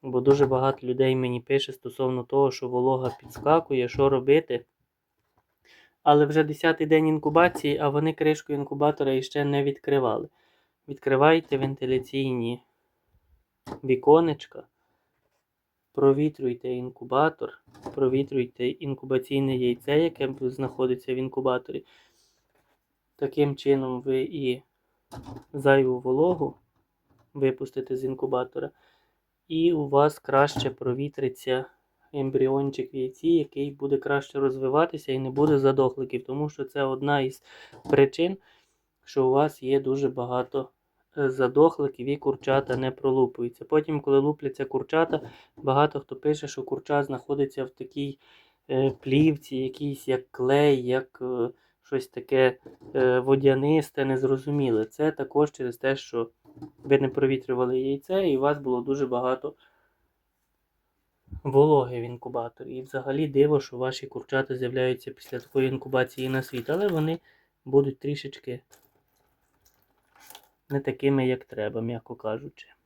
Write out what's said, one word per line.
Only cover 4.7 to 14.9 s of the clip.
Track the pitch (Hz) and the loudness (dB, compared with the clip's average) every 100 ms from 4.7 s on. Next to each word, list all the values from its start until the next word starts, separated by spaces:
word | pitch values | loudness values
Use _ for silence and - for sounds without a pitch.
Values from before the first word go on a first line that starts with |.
| _ _ _ _ _ _ _ _ _ _ _ _ _ | _ _ _ _ _ _ _ _ _ _ _ _ _
Але | 151 147 147 | 4 6 6
вже | 151 | 2
десятий | 151 151 165 160 151 | 0 0 0 0 4
день | 156 156 | 4 4
інкубації, | 156 151 151 175 - 147 143 | 0 2 4 4 2 -4 0
а | 147 | 0
вони | 143 160 | 0 -2
кришку | 156 156 151 - | 0 0 0 -4
інкубатора | 143 143 143 147 147 135 | -6 -6 0 0 2 0
іще | 131 127 147 143 | 0 -2 -4 -2
не | 143 | 0
відкривали. | 139 139 - 139 123 110 - _ _ _ _ _ - | -2 -4 -2 0 0 -2 -6 _ _ _ _ _ -18
Відкривайте | 139 - 135 147 165 160 139 | -8 0 4 6 4 2 -2
вентиляційні | 135 135 127 127 127 135 135 127 117 120 _ _ _ _ _ _ _ _ _ _ - - | -2 -4 -2 -2 -2 -4 -4 -2 -4 -6 _ _ _ _ _ _ _ _ _ _ -18 -14
віконечка, | 131 127 135 156 165 143 - - - _ _ | -2 0 6 4 4 -4 -8 -20 -20 _ _